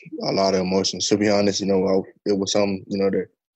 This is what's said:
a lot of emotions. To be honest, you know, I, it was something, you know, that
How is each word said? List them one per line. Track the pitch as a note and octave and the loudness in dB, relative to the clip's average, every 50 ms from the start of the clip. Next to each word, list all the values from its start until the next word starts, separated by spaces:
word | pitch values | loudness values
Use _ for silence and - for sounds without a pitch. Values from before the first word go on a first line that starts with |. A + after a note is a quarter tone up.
| - - - - - | -8 -14 -12 -8 -6
a | - | -2
lot | - F#2+ G2 F#2+ | 0 0 2 2
of | F#2+ F#2 | 2 2
emotions. | F#2 F#2 F#2+ F#2+ F#2 - - F2+ - - | 0 0 0 0 0 0 -2 -4 -2 0
To | G#2+ | 2
be | G2+ G#2 G#2+ | 2 2 4
honest, | G2+ G2+ G2+ G2+ F#2+ - | 2 4 2 2 0 0
you | G2+ | 0
know, | G2 G2 F#2+ F#2 | 0 2 2 2
I, | G2 F#2+ F#2+ F2 - - _ - G#2 | 2 0 0 -2 -4 -10 _ -4 -2
it | G2+ G2 | -2 0
was | F#2+ - | 0 0
something, | - G#2 G2+ G2+ G2 F#2 - - | 0 0 0 0 -2 -4 -6 -6
you | G2+ G2 | -4 -2
know, | G2 G2 | 0 0
that | F#2+ F#2+ F2 - _ _ _ _ _ | 0 -2 -4 -6 _ _ _ _ _